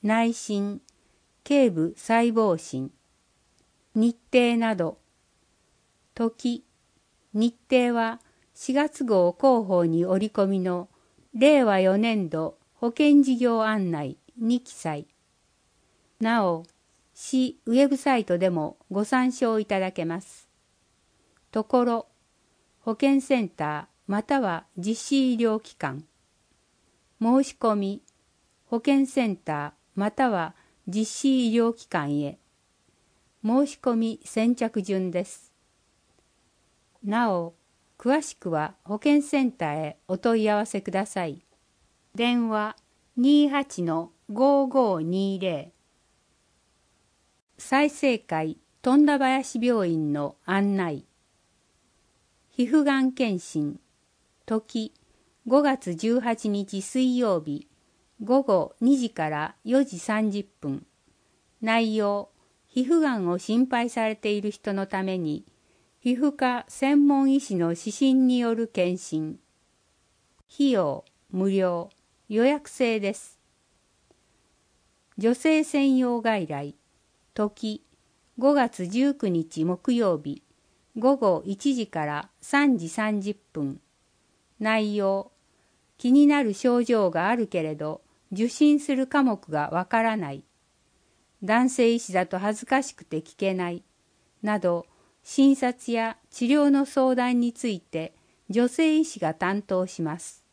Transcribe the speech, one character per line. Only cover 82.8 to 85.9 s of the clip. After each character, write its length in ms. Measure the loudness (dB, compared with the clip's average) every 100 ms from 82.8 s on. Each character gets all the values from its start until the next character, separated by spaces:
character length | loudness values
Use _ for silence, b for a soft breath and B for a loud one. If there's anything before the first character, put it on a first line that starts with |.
| -2
三 320 | -4 -4 -2
十 140 | -4 -8 _
分。 280 | -8 -8 -8 _ _ _ _ _ _ _ _
内 340 | -2 0 0
容、 380 | -2 -2 -2 -6 _ _ _ _ _ _